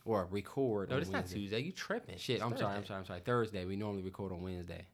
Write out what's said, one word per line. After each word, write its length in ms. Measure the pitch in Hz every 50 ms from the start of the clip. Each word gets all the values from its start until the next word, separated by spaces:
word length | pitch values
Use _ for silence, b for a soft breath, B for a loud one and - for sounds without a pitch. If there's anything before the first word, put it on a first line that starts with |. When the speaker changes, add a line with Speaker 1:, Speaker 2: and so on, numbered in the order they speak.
| -
Speaker 1:
Or 200 | 113 110 101 90 87
record 580 | 95 101 95 - - 139 135 123 107 101 95 -
Speaker 2:
No, 60 | 127
Speaker 1:
on 60 | 139 170
Speaker 2:
it's 80 | 185
not 80 | 190 -
Speaker 1:
Wednesday. 200 | - - - 104
Speaker 2:
Tuesday. 180 | 101 98 107 117
You 120 | 139 175
tripping. 460 | 190 - - - 208 233 - - 95 -
Speaker 1:
Shit, 200 | - - 123 98
Speaker 2:
It's 60 | 107
Speaker 1:
I'm 140 | 120 117 135
sorry, 140 | 113 101 98 101
I'm 40 |
Speaker 2:
Thursday. 60 | 98 -
Speaker 1:
sorry, 120 | 104 95
I'm 40 | 92
sorry. 140 | - 95 90 90
Thursday, 420 | 123 123 120 113 110 104 95 90
we 100 | 92 98
normally 260 | 101 107 104 101 98
record 300 | 92 95 95 - 101 95
on 100 | 90 87
Wednesday. 460 | 90 92 92 90 85 85 85 87 90 -